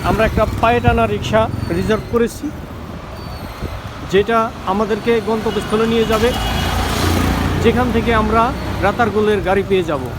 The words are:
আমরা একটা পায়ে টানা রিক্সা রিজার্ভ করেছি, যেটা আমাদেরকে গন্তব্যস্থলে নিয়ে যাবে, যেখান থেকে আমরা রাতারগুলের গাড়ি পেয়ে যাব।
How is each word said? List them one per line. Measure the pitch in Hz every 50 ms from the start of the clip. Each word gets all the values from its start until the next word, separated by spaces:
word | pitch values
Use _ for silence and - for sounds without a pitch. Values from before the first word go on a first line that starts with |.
| -
আমরা | 170 185 202 220
একটা | 208 - 220 220 214 - -
পায়ে | - 226 240 240
টানা | 233 240 240 233 226
রিক্সা | 220 208 202 - - 208 220 220 233 - - - -
রিজার্ভ | 170 175 190 185 220 202 - -
করেছি, | 226 233 233 220 - - - 302 - - - - - - - - - - - - - - - - - - - - - - - - - - - - - - 143 131
যেটা | 151 190 208 226 233 226 226 233 - - -
আমাদেরকে | - 190 208 220 196 220 208 - 233 233 226 202
গন্তব্যস্থলে | 208 226 220 214 226 202 208 185 - 214 214 226
নিয়ে | 226 226 233 220
যাবে, | 220 220 220 226 247 240 - - - - - - - - - - - - - - - - - - - - - - - - -
যেখান | - 233 226 233 254 247
থেকে | 226 233 226 233 233
আমরা | 220 214 214 220 226 226 247 277 - - - - -
রাতারগুলের | 180 196 196 - 240 214 190 214 214 208 214 196
গাড়ি | 165 180 196 202 190 190
পেয়ে | 196 185 175 156
যাব। | 156 135 127 123 120